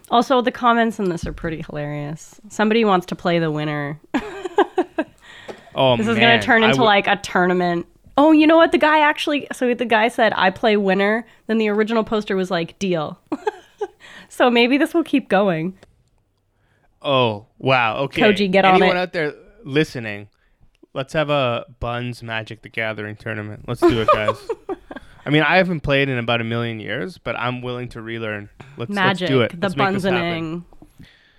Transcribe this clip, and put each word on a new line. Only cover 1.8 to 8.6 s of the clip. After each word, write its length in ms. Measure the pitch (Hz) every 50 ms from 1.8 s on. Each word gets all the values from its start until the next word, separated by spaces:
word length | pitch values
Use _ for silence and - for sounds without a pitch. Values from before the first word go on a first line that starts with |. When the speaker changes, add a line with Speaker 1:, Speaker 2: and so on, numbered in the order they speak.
| 147 147 147 147 147 147 160 156 - - - - - 208
Speaker 1:
Somebody 360 | - - 214 214 214 233 226
wants 220 | 208 190 180 175
to 80 | - 180
play 240 | - - 185 170 170
the 100 | 165 160
winner. 500 | 151 151 151 151 147 147 143 151 160 151 _ _ -
<laughs> 80 | 262 427 427 359 392 370 359 349 - 381 - - - 330 - _ - 294 - _ _ _ - - - - - - - - - -
Speaker 2:
Oh, 220 | - 139 131 123
Speaker 1:
This 120 | 165 214
is 100 | 226 233
Speaker 2:
man. 220 | 220 233 233 233 226
Speaker 1:
gonna 20 |
turn 220 | 202 220 247 226 220
Speaker 2:
I 60 | -
Speaker 1:
into, 120 | 269 269
Speaker 2:
would 40 | 240
Speaker 1:
like, 220 | 220 202 202 196
a 80 | - 202
tournament. 680 | 196 - - - 190 180 180 180 180 175 175 175 170 175 - _ _ _ - -
Oh, 160 | - 285 311 320
you 120 | 302 311
know 120 | 311 330
what? 160 | 330